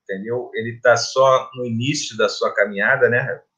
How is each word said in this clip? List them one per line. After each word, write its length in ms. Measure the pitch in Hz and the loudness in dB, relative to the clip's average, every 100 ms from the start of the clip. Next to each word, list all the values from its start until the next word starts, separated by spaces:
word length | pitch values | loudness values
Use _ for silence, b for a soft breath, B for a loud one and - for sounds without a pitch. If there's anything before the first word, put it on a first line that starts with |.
entendeu? 460 | - 95 110 123 - | -12 -10 -6 -6 -6
Ele 260 | 113 117 120 | -8 -8 0
tá 160 | 123 113 | 2 4
só 540 | - 131 135 127 - | 2 2 4 4 0
no 120 | 127 123 | -8 -6
início 500 | 113 131 151 - 113 | -2 -2 -2 -6 -2
da 140 | 104 | -2
sua 240 | - 110 | 0 -2
caminhada, 560 | - 101 98 107 135 117 | 0 -2 0 0 2 2
né? 320 | 123 135 85 _ | 2 -2 -8 _